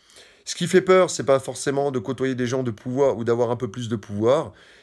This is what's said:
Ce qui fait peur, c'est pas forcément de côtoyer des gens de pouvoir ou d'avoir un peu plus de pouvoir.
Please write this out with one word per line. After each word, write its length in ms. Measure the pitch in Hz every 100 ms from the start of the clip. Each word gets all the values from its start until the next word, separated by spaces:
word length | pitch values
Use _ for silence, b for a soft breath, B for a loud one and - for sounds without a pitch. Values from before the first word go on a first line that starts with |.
| B B B B -
Ce 80 |
qui 140 | - 175
fait 140 | 185
peur, 280 | 185 185 175
c'est 140 | -
pas 160 | 127 135
forcément 500 | 135 123 147 139 143
de 80 | 127
côtoyer 380 | 139 127 131 123
des 100 | 120
gens 160 | 131
de 80 | 123
pouvoir 480 | 107 127 127 139 107
ou 60 |
d'avoir 260 | 113 117 117
un 60 | 120
peu 160 | 123
plus 180 | 123 113
de 60 | 113
pouvoir. 580 | - 104 113 151 113 B B B